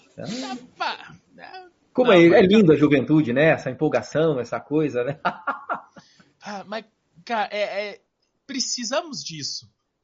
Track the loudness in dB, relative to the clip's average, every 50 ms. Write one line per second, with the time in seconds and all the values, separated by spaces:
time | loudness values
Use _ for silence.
0 | _ _ _ -16 -14 -12 -12 -10 -10 -12 -12 -14 -16 -18 _ -10 -10 -10 -10 -12
1 | -16 -20 -20 _ _ _ _ -20 -20 -20 -20 -20 -20 _ _ _ _ _ -2 2
2 | 4 6 8 8 8 8 8 6 6 6 6 6 6 6 6 4 4 4 2 2
3 | 2 2 2 2 2 2 0 2 2 2 2 0 -4 -8 -6 -4 -4 -2 -2 -4
4 | -4 -4 -4 -2 -2 -2 -2 -4 -6 -8 -8 -10 -6 -4 -2 -2 -2 -2 -4 -4
5 | -6 -6 -6 -6 -6 -6 -6 -6 -8 -10 -10 -10 -10 -12 -12 -12 -14 _ _ -20
6 | -20 _ _ _ _ _ _ _ -16 -14 -14 -14 -12 -12 -14 -14 -14 _ _ _
7 | _ _ _ _ _ -6 -6 -4 -4 -4 -4 -4 -4 -4 -4 -6 -8 -8 -10 -16
8 | _ _ _ _ _ _ _ _ _ -10 -8 -8 -6 -6 -6 -8 -6 -6 -6 -6
9 | -6 -8 -12 -16 -14 -14 -14 -12 -12 -12 -12 -14 -16 _ _ _ _ _ _ _